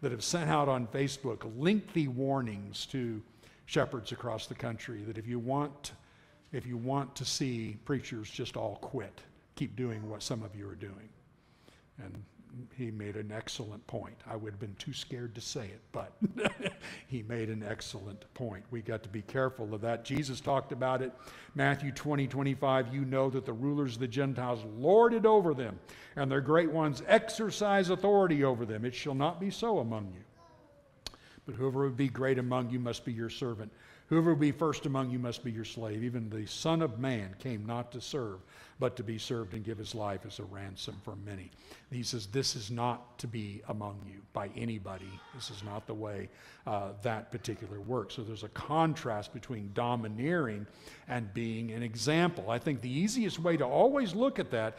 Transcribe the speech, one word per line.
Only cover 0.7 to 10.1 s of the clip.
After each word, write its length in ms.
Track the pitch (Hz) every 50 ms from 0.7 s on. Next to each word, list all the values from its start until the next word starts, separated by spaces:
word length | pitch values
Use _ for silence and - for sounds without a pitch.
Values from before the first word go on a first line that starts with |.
| 135 127 123
Facebook 640 | 110 - 139 139 139 135 - - 131 110 104 - 117 110
lengthy 520 | 117 139 175 214 214 - - - 170 156 135
warnings 800 | 123 120 135 135 139 135 127 117 104 98 101 101 101 - -
to 360 | - - 135 123 117 113 107 104 - - - - - - - -
shepherds 460 | - - 156 139 - - 127 101 - 131
across 340 | - - 120 110 110 -
the 80 | - 123
country 480 | - - 120 117 107 - - 120 104 104
that 160 | 107 113 107
if 80 | 107
you 120 | 117 120 123
want, 540 | 117 123 135 139 147 147 143 - - - - - - - - - - - - - - - -
if 140 | 131 120
you 100 | 123 123
want 380 | 120 113 127 135 139 - - -
to 80 | - 131
see 520 | - - - 151 131 123 117 113 107 107 107 -
preachers 460 | - 147 127 110 - - 113 107 104
just 260 | - - 127 - -
all 200 | 123 110 110 101
quit, 440 | - - - - 127 104 95 - - - - - - - _ _
keep 220 | - 147 110 101
doing 320 | 110 127 123 113 107 107
what 140 | 107